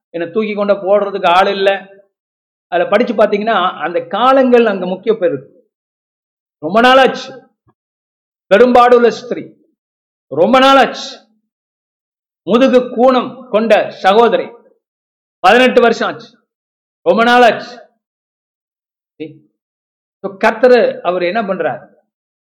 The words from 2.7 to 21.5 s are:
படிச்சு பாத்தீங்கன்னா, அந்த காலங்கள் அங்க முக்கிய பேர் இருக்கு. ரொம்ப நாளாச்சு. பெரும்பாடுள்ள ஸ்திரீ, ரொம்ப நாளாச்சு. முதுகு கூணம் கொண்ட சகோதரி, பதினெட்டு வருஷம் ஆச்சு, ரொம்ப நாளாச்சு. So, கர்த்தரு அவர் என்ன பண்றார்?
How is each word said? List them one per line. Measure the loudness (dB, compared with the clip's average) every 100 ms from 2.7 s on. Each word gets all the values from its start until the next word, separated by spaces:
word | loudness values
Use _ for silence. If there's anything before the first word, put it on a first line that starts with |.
| -4 -2
படிச்சு | 0 -2
பாத்தீங்கன்னா, | 0 0 0 -2 -2 -2 -4
அந்த | -6 -6 -6
காலங்கள் | -2 0 2 4 2 2
அங்க | -2 -6
முக்கிய | -8 -6
பேர் | -4 -4
இருக்கு. | -4 -10 _ _ _ _ _ _ _ _ _ _ _
ரொம்ப | -4 2
நாளாச்சு. | 4 4 2 0 -12 -20 _ _ _ _ _ _ _ _ _ _ _
பெரும்பாடுள்ள | 2 4 4 4 4 2
ஸ்திரீ, | -2 -8 -14 -14 _ _ _ _ _ _ _ _
ரொம்ப | -2 2 4
நாளாச்சு. | 4 4 2 -4 -14 -18 _ _ _ _ _ _ _ _ _ _ _ _
முதுகு | -4 0 2 2 0
கூணம் | 0 2 2 -2 -10 -6
கொண்ட | -4 0 -2 -2
சகோதரி, | -4 0 2 2 0 -4 -14 _ _ _ _ _ _ _ _
பதினெட்டு | 2 2 4 2
வருஷம் | 2 0 -4
ஆச்சு, | -8 -18 _ _ _ _ _ _ _
ரொம்ப | -2 0
நாளாச்சு. | 2 4 4 2 -8 -20 -20 _ _ _ _ _ _ _ _ _ _ _ _ _ -18 -18 _ _ _ _ _ _ _ _
So, | -14 -4
கர்த்தரு | -4 0 2 2 2 -4
அவர் | -6 -4
என்ன | -4 -6
பண்றார்? | -6